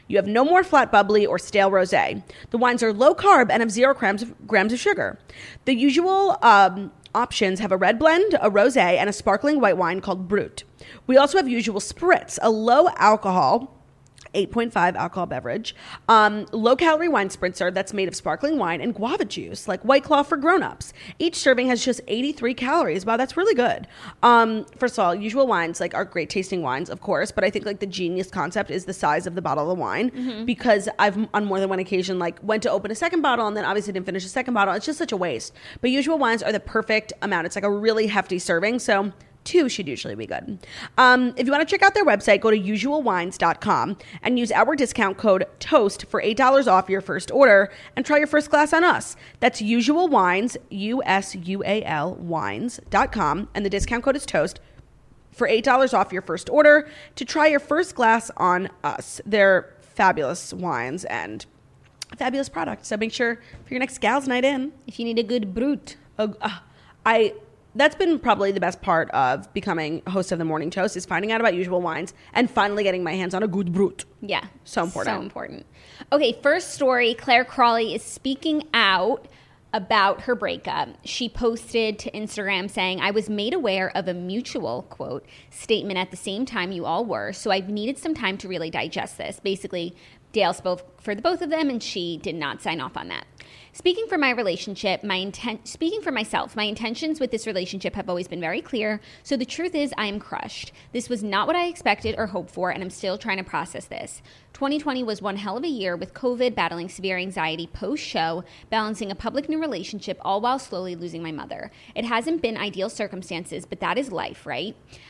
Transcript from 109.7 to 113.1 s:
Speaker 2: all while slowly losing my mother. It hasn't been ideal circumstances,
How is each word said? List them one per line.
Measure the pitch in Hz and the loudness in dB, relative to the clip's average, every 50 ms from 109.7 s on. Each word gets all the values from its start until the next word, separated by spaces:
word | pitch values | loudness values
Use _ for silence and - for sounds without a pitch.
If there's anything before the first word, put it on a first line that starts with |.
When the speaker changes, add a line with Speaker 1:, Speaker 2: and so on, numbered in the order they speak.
| 233 165 185 - - 202 - 208 185 - - | -6 -6 -8 -10 -12 -10 -8 -10 -10 -6 -4
Speaker 2:
all | 170 196 202 | -2 -2 0
while | 220 240 262 269 | 0 -2 -2 -2
slowly | 262 - 214 180 185 185 180 | -4 -8 -8 -8 -8 -8 -8
losing | 165 175 175 165 165 170 | -10 -10 -10 -10 -10 -10
my | 160 160 | -10 -10
mother. | 143 135 - - - - - - - - - - | -10 -10 -12 -12 -12 -14 -14 -16 -20 -20 -12 -10
It | - 226 | -8 -4
hasn't | 233 240 226 240 320 330 320 | -2 -2 -2 -2 -2 -2 -2
been | - 226 220 | -2 -4 -4
ideal | - 202 208 196 185 190 226 | -6 -6 -6 -6 -6 -6 -6
circumstances, | - - 214 190 | -6 -6 -8 -8